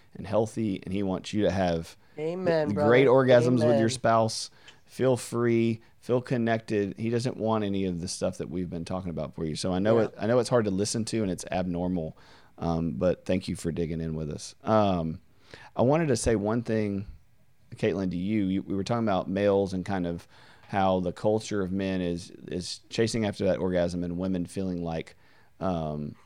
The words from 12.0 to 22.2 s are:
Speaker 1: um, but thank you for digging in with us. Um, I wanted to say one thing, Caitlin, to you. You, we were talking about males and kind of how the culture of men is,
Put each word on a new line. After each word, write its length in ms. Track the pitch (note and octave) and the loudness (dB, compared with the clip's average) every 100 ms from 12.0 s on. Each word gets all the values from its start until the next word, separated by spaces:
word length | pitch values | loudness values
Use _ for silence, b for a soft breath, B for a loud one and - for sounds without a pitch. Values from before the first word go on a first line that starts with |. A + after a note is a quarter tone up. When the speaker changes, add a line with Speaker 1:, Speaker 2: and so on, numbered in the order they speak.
| D#2+ - B B B - | -4 -10 B B B -6
Speaker 1:
um, 340 | E2 E2 E2 B1 | -2 0 -2 0
but 260 | F2+ - | 0 0
thank 240 | - F#2 - | 0 -2 -2
you 80 | E2+ | -6
for 160 | E2+ | -4
digging 300 | D#2 D#2+ E2 | -4 -4 -4
in 120 | D#2+ | -4
with 160 | D#2 D2+ | -6 -6
us. 240 | D2+ - - | -8 -12 -8
Um, 580 | - A2 G2+ F2 D#2+ F2 - B B B B | 2 4 4 2 -2 -6 -12 B B B B
I 60 | - | 0
wanted 280 | A#2+ D#3 D#3+ | 2 4 2
to 80 | A#2 | 0
say 200 | B2 A2 | 2 0
one 240 | G#2 A#2+ | 0 -2
thing, 440 | A#2 A2 G#2 G2 G#2 - - - - - - - | 0 0 0 -2 -6 -14 -20 -20 -20 -20 -20 -2
Caitlin, 340 | A2 F2 F#2+ | -2 0 -2
to 60 | F2 | -2
you. 260 | F#2+ A2 | -2 0
You, 180 | F#2+ F#2+ | 0 0
we 120 | - | -2
were 100 | G2 | -4
talking 200 | F#2+ A#2+ A2 | -2 -2 0
about 240 | F#2 - | 0 0
males 420 | F#2+ G2+ G2 F#2+ | 0 2 4 2
and 100 | F#2 | -2
kind 240 | F2+ F#2+ F2 | -4 -4 -4
of 220 | E2+ - B B B - | -6 -10 B B B -6
how 320 | G2+ F#2+ F#2 | 0 2 2
the 120 | F2+ | 0
culture 500 | - G#2+ A2 - G#2 | -2 0 0 -2 -4
of 100 | F#2 | -2
men 300 | G2 F#2+ F#2 | -2 -2 -2
is, 280 | F2 F2 | -2 -4